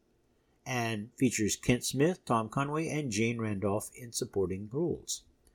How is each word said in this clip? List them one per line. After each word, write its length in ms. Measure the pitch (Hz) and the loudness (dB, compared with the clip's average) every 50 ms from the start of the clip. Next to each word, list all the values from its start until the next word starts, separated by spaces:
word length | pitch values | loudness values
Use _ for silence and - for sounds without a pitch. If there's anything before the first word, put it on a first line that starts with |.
| _ _ _ _ _ _ _ _ _ _ _ _ - | _ _ _ _ _ _ _ _ _ _ _ _ -8
and 440 | - 127 120 117 117 113 104 104 127 - - | -4 -2 -2 0 0 -2 -4 -4 -8 -2 2
features 380 | 135 120 - - 107 95 - | 2 2 4 2 2 2 0
Kent 280 | - - - 123 120 - | 2 2 2 2 2 2
Smith, 400 | - - 131 143 170 185 - _ | 0 2 4 4 4 2 0 _
Tom 240 | - 123 113 110 110 | 0 2 2 2 0
Conway, 400 | - 143 139 143 147 156 165 151 | -2 -2 -2 0 -2 -2 -2 -2
and 220 | 147 151 151 127 | -2 -2 -2 0
Jane 280 | 98 104 113 113 120 117 | 0 2 2 2 0 0
Randolph 520 | 113 107 107 95 101 101 98 107 - - - | -2 -2 -2 0 0 0 0 0 -2 -6 -10
in 180 | - 127 117 - | -14 -14 -10 -6
supporting 580 | - 131 - - 101 95 87 92 95 104 107 113 | -6 -6 -2 0 0 0 0 0 -4 -6 -6 -4
roles. 500 | 143 175 160 - - - - - - - _ _ _ _ _ | -2 -2 -2 -2 -4 -6 -8 -8 -8 -10 _ _ _ _ _